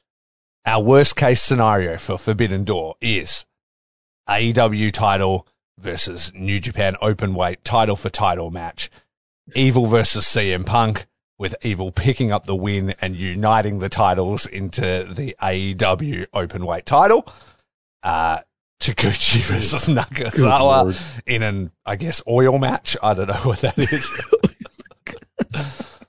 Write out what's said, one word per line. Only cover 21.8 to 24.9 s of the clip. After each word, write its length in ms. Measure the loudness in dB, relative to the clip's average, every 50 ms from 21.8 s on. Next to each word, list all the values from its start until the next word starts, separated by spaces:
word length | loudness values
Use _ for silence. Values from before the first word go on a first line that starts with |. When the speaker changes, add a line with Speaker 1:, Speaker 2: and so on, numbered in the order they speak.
| _
Speaker 1:
I 100 | -8 -6
guess, 240 | -6 -4 -4 -6 -6 -2
oil 300 | 0 4 4 6 6 4 4
match. 360 | 2 0 -2 -4 -4 -6 -6 -2
I 120 | 0 0 0
don't 140 | 0 -2
know 60 | -2 -2
what 240 | -2 0 -2 0 0
that 160 | -2 -2 0
is. 280 | 0 0 0 0 -2 -4 -6 -8 -10 -2 0 2 2 2 0 -2 _ -18 -20 _ -20 -20 _